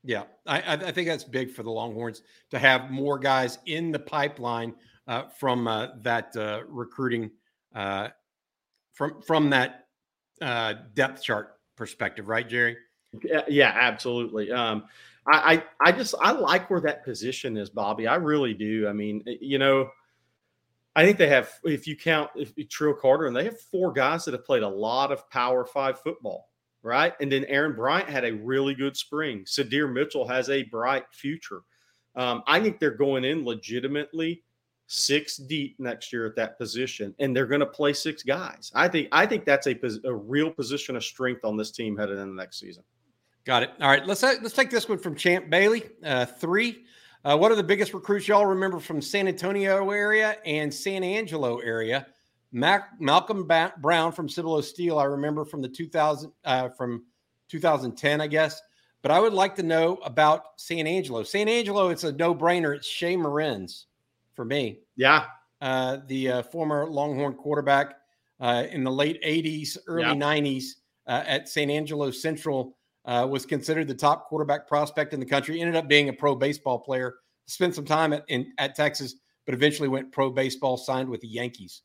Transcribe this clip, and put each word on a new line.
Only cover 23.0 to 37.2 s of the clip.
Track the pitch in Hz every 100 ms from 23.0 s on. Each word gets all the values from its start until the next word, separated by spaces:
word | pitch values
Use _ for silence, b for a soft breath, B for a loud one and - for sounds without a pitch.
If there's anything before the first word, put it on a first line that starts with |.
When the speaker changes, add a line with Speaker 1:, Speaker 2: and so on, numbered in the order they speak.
| 135 139 151
Speaker 2:
and | 120
they | 196
have | 226
four | - 185 180
guys | 135 131 170 160
that |
have | 127 -
played | 127
a | 107
lot | 98 107 127 139
of | 139 -
Power | - 123 127 123
Five | 143 135 131
football, | 151 - 113 92 _ _ _ _
right? | 113 123 135 -
And | 139
then | 135 135
Aaron | 139 151 113
Bryant | 127 170 170
had | 139 120
a |
really | 107 110 135 139 139
good | 139 135
spring. | - 147 156 107 95
Sadir | - 123 139 147
Mitchell | 123 151 147 120
has | 127 123
a | 139
bright | 113 113 120 135 -
future. | - 139 156 - 92 _ _ _ _ _ 127
Um, | 127 117 135
I | 160
think | 220 208
they're | 151
going | 110 139 135
in | 127 160
legitimately | 120 117 - 120 135 147 147 160 165 170 _ _ _ _ _
six | - - 147 151 -
deep | 135 156 143 -
next | 127 117 -
year | 120 113
at | 110
that | 110 -
position, | 110 113 131 - 101
and | -